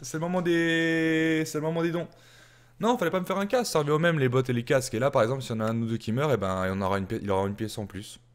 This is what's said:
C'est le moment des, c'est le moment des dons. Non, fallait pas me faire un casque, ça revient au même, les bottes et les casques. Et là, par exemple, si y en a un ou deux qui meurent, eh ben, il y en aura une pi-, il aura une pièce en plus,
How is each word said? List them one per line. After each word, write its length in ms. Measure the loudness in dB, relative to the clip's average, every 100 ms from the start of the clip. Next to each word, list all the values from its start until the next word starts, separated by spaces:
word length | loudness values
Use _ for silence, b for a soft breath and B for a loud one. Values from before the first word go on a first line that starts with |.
C'est 160 | -10 -6
le 40 |
moment 200 | -2 0
des, 1000 | 2 2 2 2 2 2 2 2 2 0 -2
c'est 140 | -2
le 20 |
moment 220 | -2 -2
des 80 | -2
dons. 160 | -2 -6 B B B B B B -4
Non, 180 | 0 0
fallait 140 | 0
pas 80 | 0
me 60 | -2
faire 120 | -2
un 80 | 0
casque, 260 | 0 2
ça 80 | 0
revient 120 | 2
au 80 | 2
même, 180 | 2 2
les 100 | 2
bottes 220 | 2 2
et 40 |
les 100 | -2
casques. 320 | 2 0 0 0
Et 40 |
là, 120 | 2
par 100 | 4
exemple, 220 | 2 0
si 60 | -4
y 20 | -2
en 40 |
a 60 | 0
un 140 | 0
ou 60 | -2
deux 120 | -4
qui 140 | -2
meurent, 200 | -2 0
eh 60 | 0
ben, 280 | 0 0 0
il 40 |
y 20 |
en 100 | 0
aura 160 | 0 0
une 80 | -2
pi-, 140 | -4
il 80 | 0
aura 180 | 0 0
une 80 | -2
pièce 220 | -6 -6
en 80 | -8
plus, 340 | -10 -14 -18 _